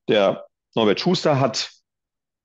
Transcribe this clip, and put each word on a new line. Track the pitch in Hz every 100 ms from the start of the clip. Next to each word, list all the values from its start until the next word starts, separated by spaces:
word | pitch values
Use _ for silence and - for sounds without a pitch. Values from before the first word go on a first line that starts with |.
| -
der | 107 98 - - _ _
Norbert | - 107 95
Schuster | 180 180 170 139
hat | 175 - - - _ _ _ _ _ _